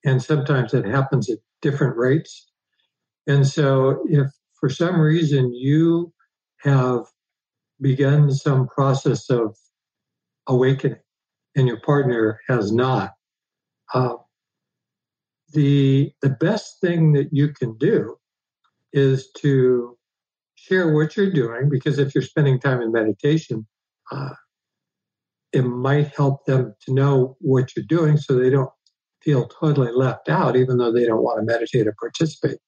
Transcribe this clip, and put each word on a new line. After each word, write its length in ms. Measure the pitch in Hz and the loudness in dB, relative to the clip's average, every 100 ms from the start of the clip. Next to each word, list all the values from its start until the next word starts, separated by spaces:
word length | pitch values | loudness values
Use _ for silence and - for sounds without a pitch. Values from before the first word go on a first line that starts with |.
And 160 | 143 131 | 0 -2
sometimes 540 | - 151 135 139 - | 0 -4 0 -2 0
it 100 | 131 | -2
happens 460 | 98 135 135 127 107 | -2 -2 0 -2 -2
at 80 | 107 _ _ | -8 _ _
different 360 | 143 139 127 110 | -4 -2 -2 0
rates. 540 | 127 156 - - _ _ _ _ _ _ _ _ - | 0 0 -4 -20 _ _ _ _ _ _ _ _ -2
And 180 | 139 139 | 2 2
so 560 | - 143 135 135 - - | 0 0 2 2 0 0
if 180 | 156 135 _ _ _ | 0 0 _ _ _
for 100 | 139 | -6
some 320 | - 170 175 | -2 -2 2
reason 540 | 151 165 156 139 127 | 2 2 2 0 0
you 580 | 123 135 151 165 170 170 _ _ _ _ _ | -2 0 2 2 0 -4 _ _ _ _ _
have 420 | 143 139 127 123 107 _ _ _ _ _ _ _ | 0 2 2 -2 -6 _ _ _ _ _ _ _
begun 520 | 135 131 139 147 147 | -2 0 2 4 4
some 340 | 135 151 131 127 | 2 0 0 -2
process 640 | - 135 131 147 110 - | -2 0 0 -2 -4 -2
of 260 | 120 110 104 _ _ _ _ _ _ _ _ - | -2 -2 -6 _ _ _ _ _ _ _ _ -2
awakening 500 | 127 131 139 143 - _ _ _ _ _ | 0 2 0 -2 -6 _ _ _ _ _
and 140 | - 127 | 0 0
your 120 | 107 | 0
partner 600 | - 143 131 120 110 110 - | 0 0 2 2 0 -2 -4
has 240 | 127 101 | -2 0
not, 400 | 113 131 113 95 _ _ _ _ _ _ _ _ | 0 0 -2 -4 _ _ _ _ _ _ _ _
uh, 200 | 127 123 117 _ _ _ _ _ _ _ _ _ _ _ _ _ | -2 -2 -6 _ _ _ _ _ _ _ _ _ _ _ _ _
the, 580 | 151 139 143 135 135 139 _ | 0 2 4 4 2 0 _
the 100 | 139 | -4
best 500 | - 165 214 - - | -2 -2 -2 -8 -4
thing 320 | 180 170 156 | -2 2 4
that 160 | 143 - | 2 0
you 220 | 139 147 | 0 -2
can 240 | - 117 110 | -2 -8 -2
do 380 | 156 220 101 - _ _ _ _ _ _ _ | 0 0 -4 -12 _ _ _ _ _ _ _
is 380 | 143 139 131 - - | 0 2 0 -4 -4
to 600 | 147 135 127 123 120 - _ _ _ _ _ | 0 2 4 2 -2 -16 _ _ _ _ _
share 400 | _ _ 185 170 | _ _ 0 2
what 220 | 151 165 - | 2 0 0
you're 140 | 196 | 0
doing, 380 | 165 117 117 143 | 0 -2 -2 -2
because 300 | 139 - 139 | 0 -2 -2
if 160 | 135 | 0
you're 80 | 139 | -2
spending 360 | 127 - 143 127 | -4 0 0 2
time 220 | 139 127 | 0 -2
in 100 | 113 | -2
meditation, 760 | 113 107 101 147 160 - 110 110 _ _ _ - | 0 -2 -2 0 -2 -2 -10 -10 _ _ _ -14
uh, 200 | 135 139 - _ _ _ _ _ _ _ _ _ _ _ | -12 -10 -14 _ _ _ _ _ _ _ _ _ _ _
it 100 | 143 | -2
might 520 | 123 123 135 143 147 - | -2 -2 -2 0 -2 0
help 300 | 139 135 - | -2 -2 -2
them 280 | 131 117 - - | -2 -2 -10 -4
to 80 | |
know 420 | 131 139 135 127 - | 0 2 2 0 -4
what 360 | 156 131 127 - | 0 0 0 -6
you're 80 | |
doing 320 | 104 165 156 147 | -4 0 2 0
so 180 | - | 0
they 140 | 127 127 | 0 2
don't 220 | 135 131 _ _ _ _ _ | 0 -2 _ _ _ _ _
feel 260 | - 139 117 | -2 0 -2
totally 460 | - 160 147 120 | -4 -2 0 0
left 360 | 123 131 - - | 0 -2 -2 -4
out, 280 | 190 143 127 | -2 0 0
even 220 | 127 123 | 2 0
though 120 | 120 | 0
they 140 | 117 | 2
don't 180 | 117 113 | 2 0
want 160 | 123 113 | 0 -2
to 60 | |
meditate 420 | 113 117 - 123 107 | -2 -4 -2 -2 -2
or 80 | 107 | -4
participate. 580 | 117 - 160 - 135 - | -12 -6 -6 -4 -8 -8